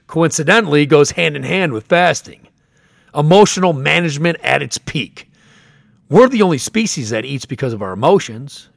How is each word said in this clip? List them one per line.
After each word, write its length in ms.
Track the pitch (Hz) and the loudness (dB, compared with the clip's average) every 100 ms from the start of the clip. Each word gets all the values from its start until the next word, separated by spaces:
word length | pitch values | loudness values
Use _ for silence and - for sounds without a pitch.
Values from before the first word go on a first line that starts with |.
| - | -8
coincidentally 800 | 160 165 - 151 220 190 147 147 | -2 -2 -2 0 0 2 0 4
goes 260 | 147 143 | 4 4
hand 240 | - 165 147 | 0 -4 -4
in 80 | |
hand 300 | 131 185 170 | -6 -4 -4
with 120 | 110 - | -4 -2
fasting. 600 | 175 175 139 - - _ _ _ _ _ _ _ 147 | 2 2 -2 -8 -20 _ _ _ _ _ _ _ -2
Emotional 580 | 151 190 202 - 180 | 4 6 6 2 -2
management 640 | 147 143 160 170 143 170 165 | -2 -2 0 -2 -2 -4 -2
at 220 | - 139 | -2 -2
its 140 | 135 - | -4 -10
peak. 520 | - 156 101 - - _ _ _ _ _ _ _ - | -8 -8 -8 -14 -20 _ _ _ _ _ _ _ 0
We're 200 | 170 254 | 4 4
the 120 | 247 | 4
only 160 | 190 143 | 0 0
species 520 | - 220 226 - 107 | -4 -4 -4 -6 -6
that 160 | 113 123 | -6 -6
eats 200 | 135 - | -10 -8
because 280 | 117 131 | -6 -6
of 80 | 110 | -6
our 120 | 98 | -8
emotions. 760 | 92 139 190 - 110 139 - - | 0 2 2 0 -14 -16 -20 -20